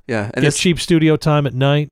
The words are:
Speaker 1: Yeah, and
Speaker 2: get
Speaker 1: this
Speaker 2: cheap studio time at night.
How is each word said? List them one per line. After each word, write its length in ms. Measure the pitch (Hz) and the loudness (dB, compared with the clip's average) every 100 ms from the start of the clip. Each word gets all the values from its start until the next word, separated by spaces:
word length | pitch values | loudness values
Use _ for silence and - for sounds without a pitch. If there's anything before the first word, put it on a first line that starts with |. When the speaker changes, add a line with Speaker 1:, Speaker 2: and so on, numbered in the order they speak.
| - | -6
Speaker 1:
Yeah, 180 | 113 104 | -4 -4
and 100 | 127 | 0
Speaker 2:
get 60 | |
Speaker 1:
this 160 | 147 143 | 0 2
Speaker 2:
cheap 220 | 190 160 | 0 -2
studio 380 | - 170 156 151 | 0 2 2 2
time 280 | 160 147 143 | 2 0 0
at 80 | |
night. 360 | 127 139 147 147 | -2 0 0 -2